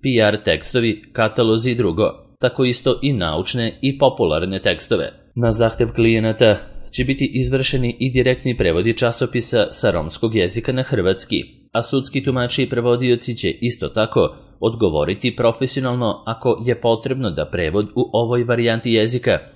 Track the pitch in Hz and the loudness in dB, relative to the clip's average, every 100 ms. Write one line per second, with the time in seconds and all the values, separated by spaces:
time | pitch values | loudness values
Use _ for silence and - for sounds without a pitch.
0 | 139 120 104 104 - 80 - 131 117 104 | 0 4 4 2 0 0 0 0 0 -2
1 | - - 110 - 113 110 120 120 104 82 | -6 -2 0 2 2 4 2 0 0 2
2 | 101 - - _ 127 - 131 123 - 123 | 0 -2 -18 _ -2 2 0 2 0 0
3 | 139 131 85 78 95 123 117 - 131 139 | 0 0 0 -2 -2 -2 -4 -2 -4 2
4 | 135 131 98 76 90 95 104 82 - 104 | 0 2 0 2 -2 -2 0 -2 0 -2
5 | 64 - _ - 117 110 113 - 113 117 | -2 -8 _ -2 0 2 0 2 -2 2
6 | 117 110 110 107 113 101 - - - - | 2 4 0 4 4 4 0 -14 -12 -6
7 | 123 135 135 - 123 131 131 127 120 - | -4 -2 -2 -2 0 0 0 0 -2 -2
8 | 131 127 123 127 131 120 98 82 101 113 | -2 2 2 2 -2 0 0 2 0 0
9 | 120 113 127 123 113 120 101 - 117 85 | 0 0 -2 -2 0 0 0 0 0 0
10 | 78 - 117 110 90 101 - 127 131 117 | -4 -2 0 2 0 0 -4 -4 -2 0
11 | 92 95 - 82 58 - _ 117 120 139 | 0 0 -2 -4 -4 -16 _ -4 0 -2
12 | 135 139 139 127 120 - 123 123 120 120 | -2 -4 -2 -2 -2 -2 -2 0 2 2
13 | 127 120 - 113 95 - 120 117 76 - | 2 0 0 -4 -4 -2 -4 -4 -6 -2
14 | 110 - 92 - - - 110 113 104 76 | 0 2 0 -2 -20 -4 -2 0 0 2
15 | 76 98 127 - 117 117 131 - 131 123 | 0 0 -2 0 0 0 -4 -2 -2 -2
16 | 117 - - 113 127 113 117 117 120 113 | -2 -4 -8 -4 -2 -2 -2 -2 0 0
17 | 127 131 123 76 76 87 82 90 107 - | -2 -4 -4 -4 -4 -2 -2 0 -2 -2
18 | 127 - 117 123 117 117 117 113 120 110 | -2 0 0 -2 0 0 2 0 0 0
19 | 110 123 120 87 - | 2 0 0 -2 -2